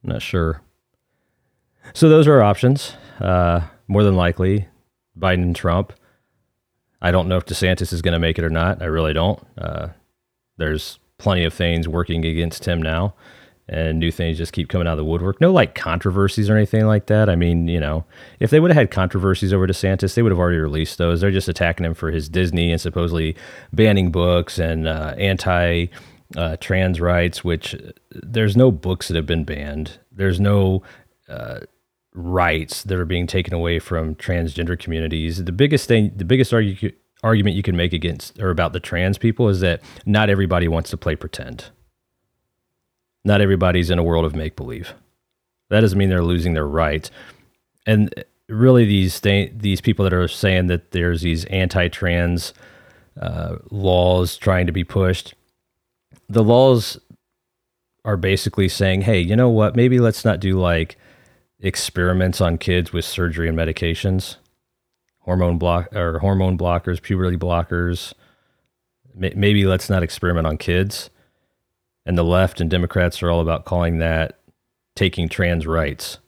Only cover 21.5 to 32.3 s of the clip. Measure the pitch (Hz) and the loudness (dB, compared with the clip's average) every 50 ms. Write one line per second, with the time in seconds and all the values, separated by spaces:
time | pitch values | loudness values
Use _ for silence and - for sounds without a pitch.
21.5 | 85 - 90 85 85 - 90 85 82 - - 80 76 80 71 73 80 90 92 87 | -2 -2 0 -2 0 -2 -4 -4 -4 -4 -6 -4 -4 -4 -6 -4 -2 -2 -2 0
22.5 | 80 87 85 85 85 80 - 85 78 90 85 85 85 82 80 78 80 - - - | 0 0 0 0 0 -2 -4 -4 -4 -2 -2 -2 -2 -2 -2 -4 -6 -8 -14 -20
23.5 | - - - _ - - 110 110 104 98 92 90 82 92 87 87 87 87 85 - | -20 -20 -18 _ 0 2 4 4 4 4 2 2 2 2 2 4 2 2 0 -2
24.5 | - - 85 82 82 80 80 80 78 - 76 78 - - 101 98 98 87 - 98 | -4 -4 -2 -2 -2 -2 -2 -4 -4 -4 -6 -8 -6 -2 0 0 0 0 0 0
25.5 | 90 87 87 87 85 85 87 87 - - - - - _ _ _ - 76 85 80 | 0 2 2 2 0 0 -2 -4 -8 -16 -20 -20 -20 _ _ _ -8 -6 -4 -4
26.5 | 80 - - - 95 92 95 92 90 82 87 87 87 87 87 90 85 - - 90 | -4 -8 -6 -4 -2 0 0 0 0 0 0 0 2 2 2 0 -2 -4 -4 -4
27.5 | 85 78 - - - - - - - _ _ _ - - - 90 113 113 110 107 | -4 -4 -4 -10 -14 -14 -16 -18 -20 _ _ _ -20 -18 -14 -6 -2 0 0 2
28.5 | 98 117 127 131 101 73 - 92 92 - - - 87 82 78 - 82 80 78 71 | 4 6 6 6 4 2 -2 -4 -4 -4 -4 -4 -2 -2 -2 0 -2 -2 -2 -4
29.5 | 76 73 73 71 71 76 78 76 - - _ _ _ 95 98 98 90 87 101 101 | -8 -8 -8 -10 -8 -8 -10 -10 -12 -20 _ _ _ -2 0 0 2 2 2 2
30.5 | 101 101 98 95 95 92 - - - - _ _ _ _ _ _ 65 60 60 - | 2 2 2 2 0 -2 -4 -8 -20 -20 _ _ _ _ _ _ -16 -14 -12 -12
31.5 | - - - - _ _ _ _ _ _ _ _ _ 90 85 87 | -14 -14 -16 -18 _ _ _ _ _ _ _ _ _ -12 -8 -2